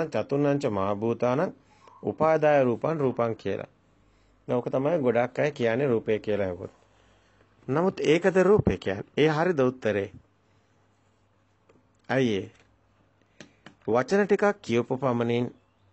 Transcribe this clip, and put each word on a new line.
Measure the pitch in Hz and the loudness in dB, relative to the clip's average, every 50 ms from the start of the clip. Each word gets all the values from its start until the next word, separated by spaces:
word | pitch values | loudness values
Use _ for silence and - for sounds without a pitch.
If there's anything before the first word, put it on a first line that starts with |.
| 165 156 | -2 -2
චතුර්ණංච | - 110 104 - 135 139 147 143 143 143 143 123 | -2 -4 -4 -2 -2 0 0 0 0 0 -2 -2
මහ | 104 98 95 101 104 | -2 -2 -2 -2 -2
භූතානං | 98 110 117 117 - 120 123 127 139 180 - - - _ _ _ _ - - - - | -2 -2 -2 -2 0 0 -2 0 0 -2 -4 -6 -10 _ _ _ _ -20 -20 -18 -10
උපාදාය | - - 104 - 156 160 160 156 151 151 147 143 131 | -8 -6 -4 0 2 2 2 2 4 4 4 4 4
රූපං | 123 117 107 - 147 165 156 | 2 0 0 -2 -2 -2 0
රූපං | 139 127 117 - 117 117 110 | -2 -2 0 0 -2 -2 -4
කියලා. | - - 98 95 104 - - _ _ _ _ _ _ _ _ _ _ _ _ _ _ _ - | -6 -6 -6 -6 -6 -8 -12 _ _ _ _ _ _ _ _ _ _ _ _ _ _ _ -4
නෝක | 127 123 120 | -4 -4 -4
තමයි | 131 127 131 135 147 175 160 | -2 -4 -2 -2 0 0 0
ගොඩක් | 131 123 110 117 123 123 - - | 0 2 2 2 0 -2 -2 -2
අය | 135 151 | -2 -2
කියන්නේ | 143 139 120 113 113 123 147 139 | -2 -2 -2 0 0 0 0 0
රූපේ | 117 110 101 117 110 104 | 0 0 0 -2 -2 -2
කියලා | 101 110 104 101 101 92 | -2 -2 -2 -2 -2 -4
ඇහුවොත්. | 90 90 98 - - _ _ _ _ _ _ _ _ _ _ _ _ _ _ _ _ _ _ - | -6 -8 -12 -16 -16 _ _ _ _ _ _ _ _ _ _ _ _ _ _ _ _ _ _ -4
නමුත් | 131 156 175 190 185 - | -2 0 0 -2 -2 -2
ඒකද | - - 151 175 180 196 165 190 | 2 2 2 4 4 2 4 4
රූපේ | 180 185 214 208 - - 98 90 | 4 4 4 4 4 2 -2 -2
කියන්නේ? | - 98 95 101 - - - | -4 -6 -6 -6 -8 -6 0
ඒ | - 143 156 | 2 2 2
හරිද | 156 151 170 185 180 139 | 2 2 0 0 0 0
උත්තරේ? | 127 127 127 127 - 110 98 101 98 104 - - _ _ _ _ _ _ _ _ _ _ _ _ _ _ _ _ _ _ _ _ _ _ _ _ _ _ _ _ _ _ _ _ _ _ _ _ _ - | 0 0 0 -2 -2 -2 -2 -2 -4 -6 -10 -16 _ _ _ _ _ _ _ _ _ _ _ _ _ _ _ _ _ _ _ _ _ _ _ _ _ _ _ _ _ _ _ _ _ _ _ _ _ -4
ඇයි | 120 135 131 117 107 | 0 0 0 0 0
ඒ? | 95 107 107 - _ _ _ _ _ _ _ _ _ _ _ _ _ _ _ _ - - - _ _ - - - _ - | -2 -4 -8 -14 _ _ _ _ _ _ _ _ _ _ _ _ _ _ _ _ -20 -20 -20 _ _ -20 -20 -20 _ -4
වචන | - 110 123 131 - 196 202 208 | 0 0 0 0 2 2 0 2
ටිකක් | 180 202 - 107 104 104 - | 2 2 2 2 2 0 0
කියවපු | - - 117 117 117 - 131 131 | -4 -2 0 0 0 0 -2 -2
පමණින් | 143 131 120 120 117 117 120 120 123 120 - _ _ _ _ _ _ _ | -2 0 0 0 0 0 0 0 -2 -4 -6 _ _ _ _ _ _ _